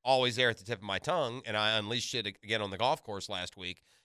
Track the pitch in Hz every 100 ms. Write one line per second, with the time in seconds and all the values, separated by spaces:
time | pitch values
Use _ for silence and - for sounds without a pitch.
0 | 127 131 123 113 123 110 98 110 104 95
1 | - 175 127 127 117 107 107 110 104 120
2 | - 123 104 - 104 110 101 95 123 156
3 | - 101 - 95 90 - 90 90 _ _